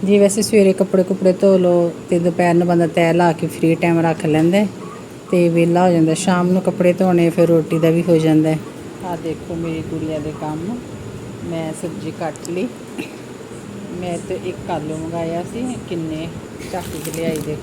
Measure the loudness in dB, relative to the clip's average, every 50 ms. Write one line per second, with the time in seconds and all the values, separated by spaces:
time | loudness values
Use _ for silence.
0 | 2 4 4 6 6 4 4 2 0 4 6 6 6 6 4 4 0 2 4 2
1 | 2 2 0 2 2 2 2 4 4 6 6 6 6 4 4 4 2 2 -2 -6
2 | -4 -2 0 2 2 0 2 2 2 4 4 4 4 4 4 4 2 2 2 2
3 | 2 4 4 4 4 4 2 2 -2 -6 -2 0 2 2 2 2 2 2 2 4
4 | 2 2 0 0 0 2 2 4 4 4 4 4 2 0 -2 -8 -14 -14 -14 -14
5 | -16 -16 -18 -18 -6 0 2 4 4 4 4 4 4 4 4 4 4 4 6 4
6 | 4 4 2 0 2 0 2 2 2 2 2 2 2 0 0 2 2 2 4 4
7 | 2 2 4 4 2 2 4 2 4 4 4 2 2 2 0 2 2 2 2 2
8 | 2 4 4 4 4 4 4 4 4 2 0 -2 -4 -10 -14 -14 -14 -14 -14 -12
9 | -8 -8 -8 -6 -6 -8 -8 -8 -8 -10 -8 -6 -6 -6 -6 -6 -6 -6 -6 -6
10 | -6 -4 -6 -6 -6 -6 -8 -6 -8 -6 -6 -6 -6 -6 -8 -8 -10 -12 -14 -14
11 | -12 -12 -12 -12 -14 -14 -14 -12 -8 -8 -6 -6 -6 -6 -8 -8 -8 -10 -8 -8
12 | -10 -10 -8 -6 -8 -8 -8 -8 -10 -8 -6 -4 -6 -6 -8 -12 -16 -16 -12 -12
13 | -12 -12 -14 -16 -16 -16 -16 -16 -16 -16 -16 -16 -16 -14 -14 -14 -12 -12 -10 -8
14 | -8 -6 -6 -8 -6 -8 -8 -8 -8 -8 -10 -10 -8 -6 -6 -6 -6 -6 -8 -8
15 | -8 -8 -6 -6 -6 -4 -4 -6 -6 -8 -8 -8 -8 -8 -8 -10 -10 -8 -8 -6
16 | -6 -6 -6 -8 -8 -10 -10 -12 -14 -14 -16 -14 -12 -10 -10 -8 -8 -8 -10 -8
17 | -8 -8 -6 -4 -4 -4 -4 -4 -6 -6 -8 -10